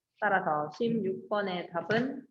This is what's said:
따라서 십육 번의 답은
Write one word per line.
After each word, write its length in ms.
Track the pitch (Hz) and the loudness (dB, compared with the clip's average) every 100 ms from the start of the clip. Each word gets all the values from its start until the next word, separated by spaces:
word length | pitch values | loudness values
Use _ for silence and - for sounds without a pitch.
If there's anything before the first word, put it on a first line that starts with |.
| _ - | _ -2
따라서 500 | 208 190 185 151 151 | 2 2 2 0 0
십육 560 | - 233 226 190 185 - | -2 0 0 0 -2 -2
번의 420 | 208 196 180 - | 0 0 -2 -4
답은 560 | 170 170 220 262 - - | -4 2 2 2 -4 -12